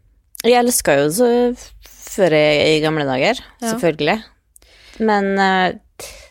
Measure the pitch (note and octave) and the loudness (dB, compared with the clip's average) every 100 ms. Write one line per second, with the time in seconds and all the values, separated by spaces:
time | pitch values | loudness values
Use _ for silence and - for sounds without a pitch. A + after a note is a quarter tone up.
0 | _ _ _ - A3+ B3 A#3+ B3 - C#3+ | _ _ _ -6 2 2 2 0 0 2
1 | D3 F3 B3 A#3+ A#3+ A#3+ - - - - | 2 2 2 2 0 -4 -14 -20 -20 -20
2 | - - F3+ D3+ D3+ D3 D3+ D#3 D#3 D#3 | -12 -2 2 4 2 2 2 2 0 -2
3 | C#3 C3 D#3+ B3 - - E4+ A3 E3+ D3+ | -2 -2 -2 -2 -8 -10 -6 -2 -2 -2
4 | D3+ A3 - _ _ _ _ _ - - | -2 -2 -6 _ _ _ _ _ -20 -4
5 | A3 G#3 G3 G3 G3 F#3 F3+ - _ - | -2 0 0 0 0 0 -2 -4 _ -20
6 | - - - | -20 -20 -20